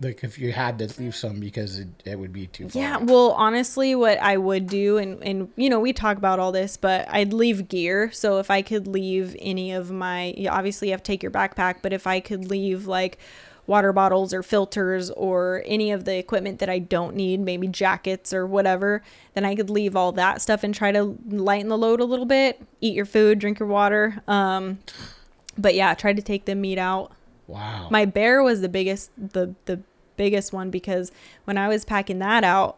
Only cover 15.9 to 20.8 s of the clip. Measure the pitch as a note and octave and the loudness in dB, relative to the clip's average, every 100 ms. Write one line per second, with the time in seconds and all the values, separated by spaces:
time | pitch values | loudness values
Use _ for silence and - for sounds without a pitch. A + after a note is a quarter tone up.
15.9 | G3+ F#3+ F#3 F3+ G#3+ F#3+ F#3+ G3 F#3 F3 | -2 -2 -4 -2 -2 -2 -4 -2 -2 -2
16.9 | F3+ F3 G3 F#3+ F#3+ F#3+ F3+ F#3+ F3+ F#3+ | -2 -2 -2 -2 0 -2 -2 -4 0 0
17.9 | F#3 F#3+ F#3+ - F#3+ F#3 G3 F#3+ F#3 G3 | 0 -2 -6 -4 -4 0 2 2 2 0
18.9 | G#3 - - _ - G3 G3+ G3 G#3 G3+ | -2 -6 -20 _ -4 -2 -2 -2 0 0
19.9 | G3 C4+ G3+ F#3 - - G#3+ G#3 G#3 | 2 2 2 2 2 0 0 0 0